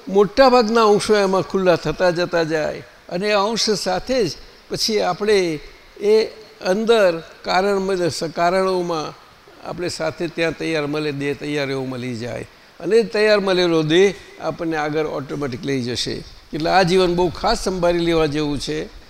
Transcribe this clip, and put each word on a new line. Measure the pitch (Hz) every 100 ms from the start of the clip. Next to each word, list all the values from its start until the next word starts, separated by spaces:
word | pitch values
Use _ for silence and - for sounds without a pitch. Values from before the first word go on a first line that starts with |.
| -
મોટાભાગના | 196 202 - 262 247 214 233
અંશો | 214 208 - 208
એમાં | 196 190
ખુલ્લા | 156 190 180 165
થતા | 156 156 185
જતા | 170 175 170
જાય | 160 156 151 - - - -
અને | 180 208
એ |
અંશ | 208 208 220 -
સાથે | 196 190 180 - 262 175
જ | - - - -
પછી | 196 - 214
આપણે | 185 175 208 202 175 151 - - - -
એ | 202 220 220 - - -
અંદર | 180 196 226 226 185 165 - -
કારણ | 196 185 202 196
મળે, | 190 190 170
સ-, | -
કારણોમાં | 165 175 170 190 190 185 175 165 151 - - - - - -
આપણે | 165 170
સાથે | - 160 - 170
ત્યાં | 165 165
તૈયાર | - 160 160 143
મળે, | 151 151
દેહ | 139 143
તૈયાર | 143 147 147 135
એવો | 135
મળી | 131 127 127 117
જાય | 117 117 - - - -
અને | 151 226
એ |
તૈયાર | 196 214 214 208
મળેલો | 196 180 175 165
દેહ | 156 170 196 - - -
આપણને | 165 160 165 160
આગળ | 151 151 151
ઓટોમેટિક | 156 139 151 139 123
લઈ | 135 135
જશે. | 120 117 - 113 - - -
એટલે | 160 165
આ | 180
જીવન | 175 185 180
બહુ | 175 180
ખાસ | - 196 226
સંભાળી | 202 185 175 175
લેવા | 170 165 156
જેવું | 147 151 143
છે. | - 156 - - -